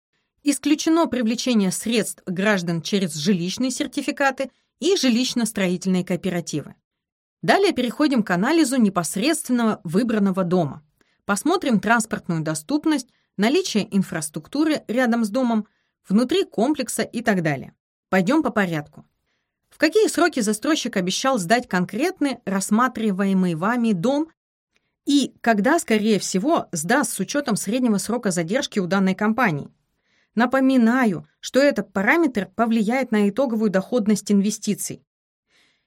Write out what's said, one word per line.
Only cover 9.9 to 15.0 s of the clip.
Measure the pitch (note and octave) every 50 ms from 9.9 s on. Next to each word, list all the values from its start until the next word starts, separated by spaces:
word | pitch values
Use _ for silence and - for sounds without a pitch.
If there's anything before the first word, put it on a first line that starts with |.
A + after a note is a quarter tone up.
| D3+ G3 B3+ A3+ A3+ G#3+ G3+ G3 F3+ G3 F#3+
дома. | E3+ F3+ F#3 E3 C3+ C#3 - - _ _ _ _ _ _ _ _
Посмотрим | - G3+ G3+ - D4 F4+ F#4 - C#4+ A3+ F#3+
транспортную | - G#3 A#3 A#3+ A3 - - F#3+ - - E3+ D#3+
доступность, | D3+ D#3 D#3 D#3 - - - D#4 - D#4+ D4+ C#4 - _ _ _ _ _ _
наличие | - G3+ A#3+ C#4+ F#4 F#4 - - G#3+ F3+ - -
инфраструктуры | G3 F#3 - F#3 E3 D3 - - D#3+ - - - C#4 D#4+ D#4+ D4+ - - -
рядом | G#3+ B3+